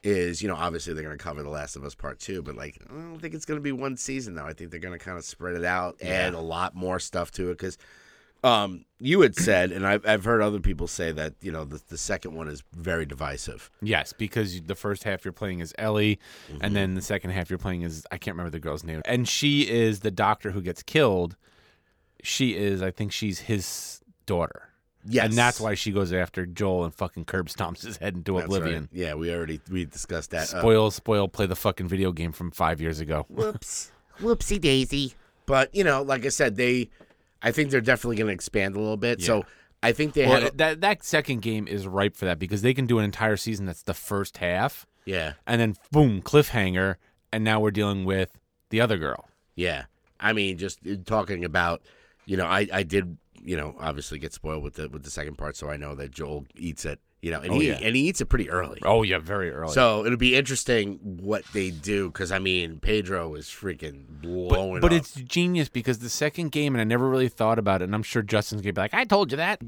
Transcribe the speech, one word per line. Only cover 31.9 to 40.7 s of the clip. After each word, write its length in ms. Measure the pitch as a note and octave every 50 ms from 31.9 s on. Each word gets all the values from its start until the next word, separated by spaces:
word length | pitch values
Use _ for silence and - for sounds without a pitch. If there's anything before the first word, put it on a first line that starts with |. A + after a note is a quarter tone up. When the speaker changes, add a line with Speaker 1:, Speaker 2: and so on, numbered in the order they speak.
| F#2+ F#2+ G2 F#2
Speaker 2:
game 220 | F2 D#2 E2+ E2+
from 180 | D#2 - F2 E2+
five 300 | - - E2+ D#2+ E2 D2+
years 180 | D#2+ D#2+ D#2+ D2+
ago. 260 | D#2+ D2+ D#2 D2+ D2
<laughs> 20 | _
Speaker 1:
Whoops. 640 | - - A3 G#3+ G#3+ - - - - - - - _ _ _ _ _ -
Whoopsie 400 | F#3+ A3+ A#3 - - - G#3+ G3+
daisy. 540 | D#3+ D3+ C3+ C3 C3 B2 C#3+ C#3+ C#3 B2+ - - _ _ _ _ _
But, 260 | - C3+ C3+ C3+ -
you 120 | - G3+ F#3+
know, 180 | E3 C#3 C3+
like 240 | C#3 C3+ C3+ B2+ A2+
I 40 | C#3
said, 260 | B2+ - D3 B2 G2+
they, 340 | F#2+ B2 B2 B2+ B2+ A#2+ - - _ - _ _ _ _ _ _ _
I 120 | - A#2
think 180 | A#2+ D#3 D3+ C#3
they're 100 | C3+ B2+
definitely 360 | A2+ B2 B2+ - - A#2+ A#2
gonna 160 | G#2 A2 G#2+
expand 420 | G2 E2+ - - - G#2+ F#2+ G2 F#2+
a 60 | G2+
little 160 | G#2+ G#2+ G#2+
bit. 240 | G#2 G#2 A#2 A#2+ -
Speaker 2:
Yeah. 60 | F2
Speaker 1:
So 180 | E2+ A2+ G#2 - - - _ _ _ _ _
I 120 | - A#2
think 220 | A#2 - D3+ D3+ -
they 120 | D3+ C3+
Speaker 2:
Well, 140 | B2+ C3 A#2+
Speaker 1:
had 140 | A#2 - -
a 20 |
Speaker 2:
that, 240 | C3+ D#3 D#3+